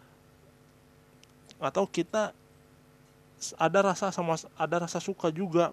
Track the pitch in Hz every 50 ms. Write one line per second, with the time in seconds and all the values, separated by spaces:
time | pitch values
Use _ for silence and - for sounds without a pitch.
0 | - - - - - - - - - - - - - _ _ - - - - -
1 | - - - - - - - - - - - - 156 135 - 190 202 - - 175
2 | 165 - - 220 208 - - - - - - - - - - - - - - -
3 | - - - - - - - - - - - - 160 165 170 196 196 196 175 -
4 | 202 190 - 185 175 160 160 160 - - - - 160 151 170 175 170 160 - 170
5 | - 196 196 - - 165 156 165 202 175 160 170 170 160